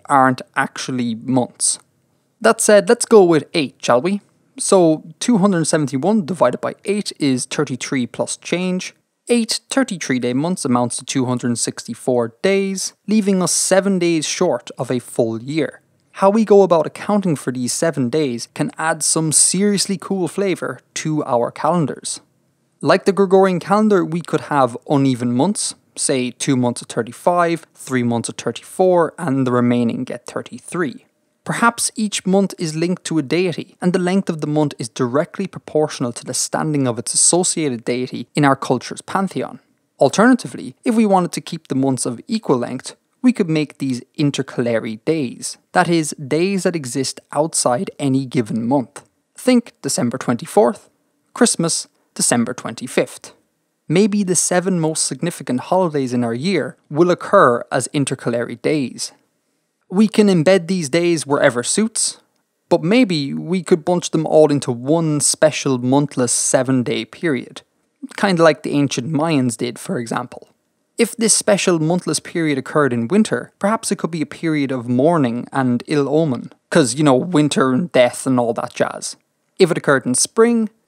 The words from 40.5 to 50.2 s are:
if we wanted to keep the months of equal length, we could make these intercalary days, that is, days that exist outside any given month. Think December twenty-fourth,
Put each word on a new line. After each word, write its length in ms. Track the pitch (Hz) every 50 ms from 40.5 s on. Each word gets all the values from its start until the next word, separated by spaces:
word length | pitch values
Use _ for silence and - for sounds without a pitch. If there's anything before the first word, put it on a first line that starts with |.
| - - 85 - - _ _
if 120 | 269 220
we 100 | 226 226
wanted 260 | 202 190 185 175 160
to 100 | - 160
keep 260 | - - - 160 - _
the 80 | 139
months 300 | 131 135 135 131 117 -
of 160 | 131 123 113 - -
equal 300 | 117 110 - - 147 120
length, 380 | 120 117 123 123 - - - _ _ _ _ _ -
we 100 | 254 240
could 160 | - 202 160
make 280 | 160 156 151 - - _
these 240 | 143 135 127 120 - _ _ -
intercalary 880 | 151 143 135 - 127 - - - 123 120 117 110 117 117 110 107 -
days, 520 | - 160 160 139 117 - - 123 - - - _ _ -
that 160 | 180 175 165
is, 220 | 175 165 156 147
days 520 | - - 147 127 147 156 175 196 202 190 -
that 120 | 190 170
exist 440 | 170 139 123 120 143 131 - - - - _
outside 600 | - 147 151 165 - - - 131 123 123 190 - - -
any 260 | 143 139 131 135 139
given 420 | 127 120 127 113 104 - 110 117 117
month. 360 | 135 147 117 - _ - - _ _ _ _ _ _
Think 380 | - - 254 254 240 - - _ _
December 360 | - 139 - - 131 120 113
twenty-fourth, 720 | 131